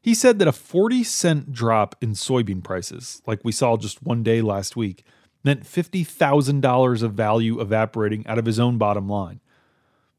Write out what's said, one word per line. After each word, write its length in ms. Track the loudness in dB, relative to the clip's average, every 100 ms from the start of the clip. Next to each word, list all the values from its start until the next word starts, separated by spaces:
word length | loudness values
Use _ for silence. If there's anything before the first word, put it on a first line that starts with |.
He 140 | 2
said 240 | 4 4 6
that 80 | 2
a 60 |
forty 500 | 2 -2 0 2 2
cent 500 | 0 0 0 0 -4
drop 440 | -2 2 2 0 -2
in 120 | -6
soybean 500 | -6 -2 0 0 -4
prices, 580 | -6 -8 -8 -14 -16 -14 -8
like 180 | -6
we 60 | -4
saw 260 | 0 2 0
just 260 | -2 -10
one 200 | -4 -2
day 180 | 0 0
last 360 | 0 -2 -6 -6
week, 280 | -6 -8 _ _ _ _
meant 240 | 0 0 -2
fifty 380 | -6 -4 -4
thousand 560 | -6 0 4 4 2 2
dollars 420 | 2 4 2 2
of 120 | -2
value 460 | -2 0 2 0 -2
evaporating 680 | -2 0 0 -2 -2 -4 -4
out 120 | -2
of 80 | -2
his 140 | 0
own 180 | 0 2
bottom 300 | 0 0 -2
line. 320 | -6 -6 -12 _ _ _ _ _ _ _